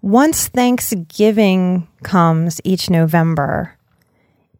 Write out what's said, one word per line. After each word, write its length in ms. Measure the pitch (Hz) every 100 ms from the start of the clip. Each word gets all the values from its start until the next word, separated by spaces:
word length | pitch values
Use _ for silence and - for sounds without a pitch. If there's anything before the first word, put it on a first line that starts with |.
| 196
Once 320 | 220 302 320 -
Thanksgiving 1400 | 247 247 247 - 202 165 - 214 214 202 185 180 180 165 _
comes 560 | - 190 165 160 165 -
each 260 | - 185 -
November, 880 | 170 160 165 165 160 139 - 170 _ _ _ _ _ _ _ _ _